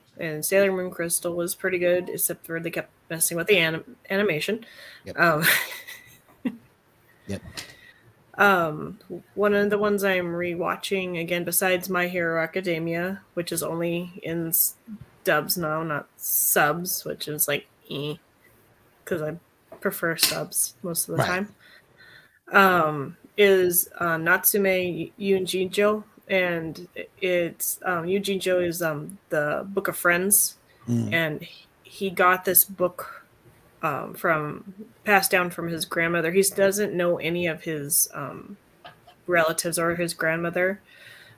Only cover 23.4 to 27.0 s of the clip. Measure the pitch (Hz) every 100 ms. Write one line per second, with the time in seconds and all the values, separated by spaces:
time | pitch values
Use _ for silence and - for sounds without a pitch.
23.4 | 202 190 180 175 - - 170 160 165 185
24.4 | - 202 196 185 180 160 165 - 196 196
25.4 | 180 185 185 180 208 214 208 _ - 190
26.4 | 180 170 165 175 175 -